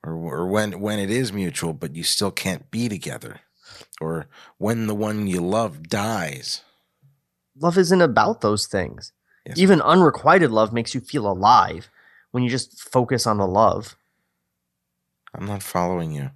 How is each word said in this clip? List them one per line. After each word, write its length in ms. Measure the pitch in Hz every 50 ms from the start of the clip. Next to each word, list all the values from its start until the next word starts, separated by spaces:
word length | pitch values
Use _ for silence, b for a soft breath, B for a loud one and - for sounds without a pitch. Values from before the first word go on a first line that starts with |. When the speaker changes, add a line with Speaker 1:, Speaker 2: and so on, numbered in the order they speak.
Speaker 1:
or, 100 | - 78 82
or 320 | 82 82 80 65 80 87
when, 340 | 92 98 107 107 104 87 90
when 180 | 101 107 107 107
it 120 | 101 98
is 220 | 107 127 131 110
mutual, 400 | 95 104 95 87 78 - - 85 80
but 200 | 69 - 73 69
you 80 | 82
still 280 | 80 - - - 104 98
can't 400 | 90 - - 95 90 - - _
be 180 | - 113 120 120
together? 520 | 104 85 - 78 69 - - - - - _ _ B B B B B B B B B -
Or 260 | 80 80 82 80 73 b b b b b b b
when 280 | 92 107 117 117 113
the 80 | 107 107
one 320 | 104 107 107 107 107 104
you 140 | 98 90 90
love 440 | 87 90 101 110 117 104 76 73 80 82
dies? 760 | - 104 101 110 113 101 85 76 67 65 - - - - _ _ _ _ _ _ _ _ _ _ _ _ _ _ _ _ _ _ _ 135
Speaker 2:
Love 180 | 151 175 170 196
isn't 220 | 185 160 190 180
about 380 | 175 151 110 110 107 - 117 -
those 260 | - 107 107 104 -
things. 460 | - - 98 87 - - - - - _ _ _ _ _ _ _
Speaker 1:
Yes. 120 | - 135 156
Speaker 2:
Even 220 | 190 190 196 156
unrequited 680 | - - 165 190 180 151 - - - 151 170 190 170 131
love 220 | 113 110 110 104
makes 220 | 117 117 117 - -
you 60 | 131
feel 300 | - - - 143 107 101
alive 600 | 95 90 98 107 123 110 92 92 - 90 - _ b b b b b b b b
when 120 | - 123
you 60 | 123 120
just 300 | 123 127 - _ - -
focus 460 | - - - 131 123 120 131 117 -
on 100 | 120 107 104
the 80 | 98
love. 500 | 92 92 104 110 98 90 90 107 - - _ _ _ _ _ _ _ _ _ _ _ _ _ _ _ _ _ _ _ _ _ _ _ _ _ _ - -
Speaker 1:
I'm 120 | - 92
not 160 | 101 104 101
following 500 | - - - 90 87 87 90 87 82 80
you. 180 | 76 71 69 67 69